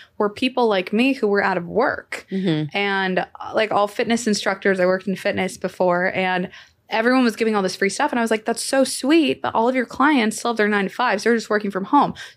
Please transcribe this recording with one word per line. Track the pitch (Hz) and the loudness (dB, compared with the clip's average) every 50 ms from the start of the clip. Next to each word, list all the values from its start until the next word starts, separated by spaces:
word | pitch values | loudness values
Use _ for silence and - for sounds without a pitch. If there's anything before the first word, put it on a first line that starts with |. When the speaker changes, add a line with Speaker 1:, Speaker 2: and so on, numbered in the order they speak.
| - - _ | -20 -12 _
Speaker 1:
were | - 214 208 | -4 -4 -2
people | 208 - 254 254 254 254 240 220 | -2 -2 -4 -2 0 0 2 2
like | 202 190 185 - 202 | 2 0 0 0 0
me | 220 247 269 262 | 0 2 2 0
who | 269 220 202 | 0 0 2
were | 202 202 190 | 2 2 2
out | 196 185 175 | 0 0 -2
of | 175 170 | -4 -4
work. | 175 202 262 302 95 - - _ - - - - | -2 -2 0 0 -2 -4 -8 _ -14 -14 -10 -6
Speaker 2:
Mm-hmm. | 190 196 185 185 156 151 156 147 - | -6 -2 0 0 0 0 -2 -4 -4
Speaker 1:
And, | 202 202 202 196 190 190 185 180 180 | -4 -2 -2 -2 -2 -2 -2 -2 -2
uh, | - - - - - - - | -4 -4 -8 -14 -12 -6 -2
like, | - 220 202 - | -2 0 0 2
all | 196 208 208 | 0 0 0
fitness | - - 233 220 233 233 - | 0 -2 -2 0 -2 0 0
instructors, | 220 208 - - 208 196 - - 202 190 185 | 0 -2 0 0 -2 -4 0 0 0 2 2
I | 180 | 2
worked | 185 185 185 - | 2 2 0 -2
in | 202 185 | -4 -6
fitness | - - 202 196 190 190 185 - - | -4 -2 -4 -2 -2 -4 -4 -4 -6
before, | - 185 - - 185 180 175 180 180 185 - | -8 -6 -2 0 2 2 2 2 0 0 -2
and | 185 190 185 185 180 185 190 - - - - _ _ _ - | -2 -2 0 0 -2 -4 -6 -8 -14 -20 -20 _ _ _ -4
everyone | 202 220 226 247 254 262 247 | -2 0 2 4 4 4 4
was | 233 202 | 2 2
giving | - 226 220 214 | 0 0 0 0
all | 208 185 | 0 0
this | 175 - | -2 -2
free | - 190 196 | -2 -2 -2
stuff. | - - 285 294 | 0 0 -2 0
And | - 240 | 0 0
I | 226 | 0
was | 220 | 0
like, | 220 214 - | 0 -2 -2
"That's | 233 226 - - | -4 -4 -4 -4
so | - 277 269 262 | 0 2 2 2
sweet, | 262 - - - 262 320 339 294 254 - - - | 2 0 -2 0 4 4 4 4 2 0 -2 -4
but | 123 - | -2 0
all | 220 226 247 | 2 2 2
of | 254 | 2
your | 262 233 | 0 -2
clients | - - - 262 302 302 254 214 214 214 - | -2 0 2 2 4 4 4 2 0 -2 -2
still | - 240 226 | -4 -2 0
have | |
their | 220 208 | 0 0
nine-to-fives. | 208 208 202 196 185 - - 247 240 196 208 - | 0 0 0 -2 -2 -2 -2 -2 0 0 0 2
They're | 240 240 | 0 0
just | 220 208 - | 0 0 -2
working | 214 208 208 196 | -2 -2 -2 -4
from | - 185 190 | -4 -6 -2
home. | - 294 285 226 170 - - - - - | 2 2 2 2 2 -2 -8 -16 -20 -16